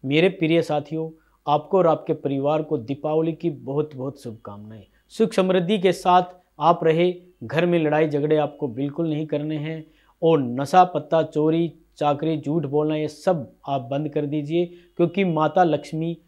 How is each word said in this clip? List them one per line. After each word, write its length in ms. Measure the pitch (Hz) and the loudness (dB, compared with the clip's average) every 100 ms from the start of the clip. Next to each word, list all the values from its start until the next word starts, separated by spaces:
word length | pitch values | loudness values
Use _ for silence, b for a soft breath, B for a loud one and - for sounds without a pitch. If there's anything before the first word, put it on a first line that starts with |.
मेरे 240 | 131 147 185 | 0 2 2
प्रिय 320 | 185 160 165 | 2 2 2
साथियों, 480 | 165 151 147 160 160 160 b b - | 2 -2 -2 -8 -8 -12 b b 0
आपको 320 | 147 147 196 | 0 2 2
और 80 | 170 | 4
आपके 260 | 156 - | 2 -2
परिवार 480 | 156 143 139 139 156 | -4 -2 -2 0 0
को 160 | 156 151 | -2 -4
दीपावली 540 | 110 139 151 156 165 | -4 -6 -2 0 0
की 180 | 156 170 | -2 -6
बहुत 440 | 139 120 139 151 131 | -6 -6 -4 -4 -6
बहुत 260 | 135 139 | -10 -10
शुभकामनाएं। 640 | 120 110 - 101 104 110 95 _ _ | -14 -14 -16 -16 -18 -20 -20 _ _
सुख 240 | - 220 | -2 0
समृद्धि 460 | 220 185 185 170 214 | 2 2 2 2 2
के 140 | 185 | 2
साथ 420 | 175 185 180 180 - b - | 0 4 4 4 -10 b 0
आप 200 | 151 170 | 2 4
रहे, 280 | 165 160 180 180 - _ | 4 4 2 0 -12 _
घर 220 | 113 143 175 | -4 0 2
में 120 | 175 | 2
लड़ाई 300 | 156 151 160 | 2 2 2
झगड़े 280 | 143 151 156 | 0 2 2
आपको 320 | 147 147 143 | 0 -4 -8
बिल्कुल 420 | 117 143 143 165 | -4 -6 -2 -2
नहीं 160 | 151 156 | -2 -4
करने 300 | 147 151 156 | -4 -4 -6
हैं 260 | 151 160 156 b b b | -6 -8 -12 b b b
और 180 | 165 160 | 2 4
नशा 440 | 127 123 139 185 | 2 -4 2 6
पत्ता, 380 | 180 160 - 165 | 4 2 -2 0
चोरी 500 | 156 156 156 165 165 - _ - | 0 0 0 0 -2 -6 _ -4
चाकरी, 400 | 147 143 160 160 | -2 0 -2 -4
झूठ 280 | 139 160 143 | -2 -4 -2
बोलना, 300 | 147 151 156 | -2 -2 -2
ये 120 | 151 | -4
सब 420 | - - 175 120 _ - | -4 -2 -2 -4 _ -6
आप 120 | 139 | -6
बंद 260 | 123 139 151 | -4 -6 -4
कर 180 | 151 147 | -4 -4
दीजिए, 400 | 151 147 165 175 B B - | -4 -2 -2 -4 B B -2
क्योंकि 280 | 170 175 | -2 0
माता 400 | 190 156 156 170 | 0 2 0 2
लक्ष्मी 520 | 175 147 - 160 165 165 | 2 2 -4 -6 -6 -8